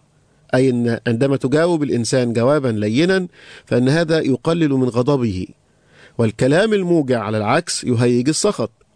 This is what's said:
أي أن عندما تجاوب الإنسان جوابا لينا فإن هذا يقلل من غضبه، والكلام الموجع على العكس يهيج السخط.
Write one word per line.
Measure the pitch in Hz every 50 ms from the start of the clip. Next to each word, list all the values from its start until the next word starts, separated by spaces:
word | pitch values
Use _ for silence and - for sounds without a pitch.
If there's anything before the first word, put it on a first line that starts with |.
| _ _ _ _ _ _ _ _ _ - -
أي | 131 135 131
أن | 123 120 117 117 117 - -
عندما | 123 117 113 135 139 139
تجاوب | 131 - 127 127 151 170 180 175 156
الإنسان | 147 131 - 120 113 110 143 131 123 120
جوابا | 113 117 117 131 147 151 135 123
لينا | 110 104 104 107 110 135 170 185 190 190 180 180 _ - - - - - -
فإن | - 117 123 127 131
هذا | 147 165 170 156 160 160
يقلل | - 131 127 - - 160 170 175 160 143
من | 135 131 127 123
غضبه، | 107 123 123 143 143 131 120 110 90 92 90 - - _ _ _ _ _ _ _ _ - - - _ -
والكلام | 117 110 - - 131 131 147 175 214 226
الموجع | 214 196 185 175 170 165 143 127 127 113
على | 101 104 110 110
العكس | 104 107 131 165 160 - - - -
يهيج | 117 123 113 123 120 123 120 123 151
السخط. | 156 - - 208 196 - 117 - _ _ _ _ _